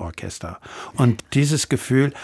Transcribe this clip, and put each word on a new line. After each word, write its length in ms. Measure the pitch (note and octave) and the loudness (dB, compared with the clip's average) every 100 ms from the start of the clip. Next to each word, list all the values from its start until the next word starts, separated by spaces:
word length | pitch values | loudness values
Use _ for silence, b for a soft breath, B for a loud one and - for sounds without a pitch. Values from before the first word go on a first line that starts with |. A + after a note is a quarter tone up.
Orchester. 580 | F2 - F2+ - E2+ F2+ B B B - | -10 -10 -12 -10 -12 -12 B B B 2
Und 280 | B2 G#2 - | 4 2 0
dieses 360 | C3+ C#3+ D3+ - | 0 2 0 0
Gefühl 440 | B2+ - C3 C#3 B | -2 2 2 2 B